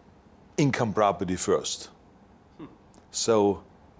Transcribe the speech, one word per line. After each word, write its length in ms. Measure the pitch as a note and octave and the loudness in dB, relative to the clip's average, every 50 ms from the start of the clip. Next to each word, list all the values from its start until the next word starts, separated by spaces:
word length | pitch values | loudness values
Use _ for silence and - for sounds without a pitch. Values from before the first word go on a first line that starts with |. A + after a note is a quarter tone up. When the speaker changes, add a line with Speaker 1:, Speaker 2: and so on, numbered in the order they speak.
| _ - _ _ _ _ _ _ _ _ _ - | _ -20 _ _ _ _ _ _ _ _ _ 0
Speaker 1:
income 360 | D3+ C3+ - - B2+ A2 F#2 | 0 0 0 -2 -4 -2 0
property 420 | G#2+ G#2+ G2+ F#2+ - G2 F2 F#2 | 2 2 2 2 0 -4 -4 -4
first. 540 | F2 - G#2 F2+ - - - - - - - - _ _ _ _ _ - _ - _ _ _ _ - | -4 0 0 0 0 0 -4 -8 -10 -12 -16 -20 _ _ _ _ _ -20 _ -20 _ _ _ _ -20
Speaker 2:
Hmm. 80 | D#3 - - - _ _ - - - _ | -20 -20 -20 -20 _ _ -20 -20 -20 _
Speaker 1:
So, 520 | - - - A#2 A2+ G#2+ G2+ G2+ F#2+ F2+ - - - - - - _ - | -10 -4 0 2 4 4 4 4 2 -2 -6 -16 -20 -20 -20 -20 _ -20